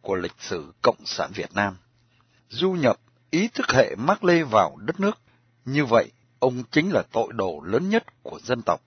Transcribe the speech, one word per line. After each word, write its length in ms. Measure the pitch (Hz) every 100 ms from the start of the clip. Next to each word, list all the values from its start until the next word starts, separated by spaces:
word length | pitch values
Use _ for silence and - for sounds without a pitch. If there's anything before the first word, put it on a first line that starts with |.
của 140 | -
lịch 200 | 95 87 -
sử 340 | - 90 73 -
cộng 220 | 120 -
sản 260 | - - 87
Việt 200 | 98 -
Nam. 220 | 98 101 95 _ _ _ _ _ _ _
Du 240 | 113 185
nhập 240 | 180 131 104 _ _ _
ý 180 | 160 220
thức 240 | - -
hệ 220 | 127 - 95
Mác 280 | 135 202
Lê 180 | 180 170
vào 340 | 151 107 87 -
đất 240 | 104 -
nước, 200 | 196 - _ _ _ _
như 200 | - 139
vậy 280 | 139 113 - _ _ _
ông 240 | 131 127 120
chính 200 | 151 175
là 120 | 147 -
tội 200 | 117 110
đồ 280 | 113 95 76
lớn 280 | 76 113 185
nhất 160 | 220 - _
của 160 | - 76
dân 200 | - 123
tộc. 180 | 110 82